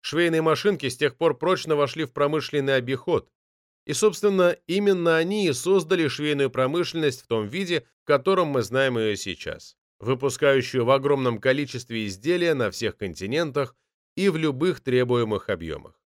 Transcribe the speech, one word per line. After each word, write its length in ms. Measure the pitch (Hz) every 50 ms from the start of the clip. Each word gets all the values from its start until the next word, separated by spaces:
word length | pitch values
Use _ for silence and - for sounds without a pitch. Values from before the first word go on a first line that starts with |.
Швейные 420 | - - 143 160 175 170 165 160 160
машинки 440 | 160 151 127 - 208 196 - -
с 80 | 127 -
тех 220 | - 151 139 -
пор 180 | _ 170 160 143
прочно 400 | - - 180 185 - - 156 156
вошли 300 | 147 143 135 - 160 156
в 80 | 131 _
промышленный 640 | - 143 147 156 156 135 - - 147 135 139 135
обиход, 520 | 131 123 120 135 131 - - 165 113 - _ _ _ _ _ _ _ _ _ _ _ _
и, 60 | - 147
собственно, 640 | - 214 214 170 - - 208 196 190 180 175 170 - _
именно 500 | - 175 202 208 202 190 180 170 165 160
они 300 | 160 165 180 208 214 196
и 60 | 170 -
создали 540 | - - 175 196 190 165 156 190 185 160
швейную 440 | 135 123 - 147 151 147 139 139 131
промышленность 720 | - 131 131 131 151 175 170 - - 165 156 143 123 - _
в 40 |
том 200 | _ 117 113 107
виде, 400 | 101 123 185 196 170 175 147 - _ _ _ _
в 20 |
котором 440 | - 147 135 127 190 196 185 175 151
мы 120 | 139 127
знаем 380 | 110 - 120 135 135 131 123 113
её 160 | 110 110 104
сейчас, 640 | 95 - 98 85 - - 82 78 76 - - _ _ _ _ _ _
выпускающую 880 | 101 110 117 117 135 135 120 - 151 139 139 135 123 - - 127 117
в 60 | 120
огромном 480 | 135 139 131 143 143 135 131 123 117 110
количестве 680 | - 131 131 143 147 127 - 120 - _ 117 110 107
изделия 480 | 101 95 95 110 156 180 180 170 170 156
на 160 | 135 117 101
всех 260 | 90 - 113 104 -
континентах 800 | _ 104 95 82 - 95 101 127 156 170 151 127 143 139 - _ _ _ _ _ _ _ _ _
и 140 | - 190 202
в 80 | 160
любых 440 | 160 160 151 135 127 160 185 - -
требуемых 680 | _ 135 123 123 127 123 123 120 117 107 107 95 - -
объёмах. 500 | 101 82 82 80 73 69 65 64 _ _ _